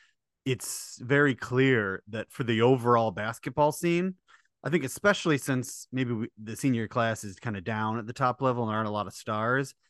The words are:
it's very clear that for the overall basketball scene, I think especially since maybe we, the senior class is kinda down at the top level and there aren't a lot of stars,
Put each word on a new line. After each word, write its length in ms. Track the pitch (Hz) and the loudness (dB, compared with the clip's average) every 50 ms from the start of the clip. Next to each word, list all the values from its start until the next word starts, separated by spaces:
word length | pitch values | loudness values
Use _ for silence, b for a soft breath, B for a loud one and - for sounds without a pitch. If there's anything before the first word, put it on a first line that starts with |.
| _ _ _ _ _ _ _ _ - | _ _ _ _ _ _ _ _ -4
it's 560 | 135 127 117 - - - - - - - - | -4 -4 -4 -4 -8 -10 -10 -12 -14 -16 -10
very 340 | - 120 143 143 147 139 123 | -2 2 4 4 4 4 2
clear 680 | - - - 123 127 131 135 131 117 104 98 95 90 - - | 0 -4 -2 2 4 4 6 4 4 2 0 -4 -6 -10 -10
that 220 | 104 110 107 - | -8 -8 -8 -8
for 120 | - - 131 | -8 -6 -2
the 180 | 117 117 110 | 0 2 6
overall 500 | 117 123 135 127 113 120 120 117 113 110 | 6 6 6 6 4 4 6 6 4 2
basketball 600 | 92 95 107 110 117 - - 143 131 156 147 151 | 0 -2 -4 -6 -6 -6 -8 -6 0 2 2 2
scene, 440 | 156 - - 170 170 175 180 190 185 _ _ b b b b b b _ - | 2 0 0 0 0 0 0 -2 -4 _ _ b b b b b b _ -6
I 60 | 135 | -2
think 140 | 151 175 135 | 0 0 0
especially 540 | 131 - - - 202 202 - - 180 156 131 | -2 -4 0 2 2 2 2 2 0 0 0
since 500 | - - 135 127 120 - - - - - | 0 0 -2 -2 -2 -6 -10 -16 -14 -8
maybe 220 | - 127 131 120 120 | -4 -4 -2 -2 -2
we, 140 | 110 113 - _ - | -4 -4 -6 _ -12
the 140 | 110 107 110 | -12 -12 -8
senior 320 | - - 139 127 113 110 104 | -2 0 0 0 0 0 -2
class 360 | - 127 117 113 110 - - | -2 0 0 0 0 -4 -6
is 160 | 104 95 - | -12 -12 -10
kinda 220 | - 120 104 98 | -8 -8 -8 -6
down 380 | 87 120 110 110 110 110 110 117 | -4 -4 -4 -2 -2 -2 -4 -4
at 80 | 107 110 | -6 -8
the 60 | 120 | -4
top 280 | - 139 127 123 - | -2 0 0 0 0
level 220 | 139 131 123 120 120 | 0 0 0 0 0
and 60 | 110 | -2
there 60 | 107 107 | -2 -2
aren't 120 | 110 107 | -2 -2
a 40 | 104 | -2
lot 140 | 104 101 92 | -4 -4 -6
of 60 | - | -8
stars, 600 | - - - 110 107 110 117 127 135 143 135 - _ _ _ | -12 -8 -4 -4 -2 0 0 0 0 -2 -4 -8 _ _ _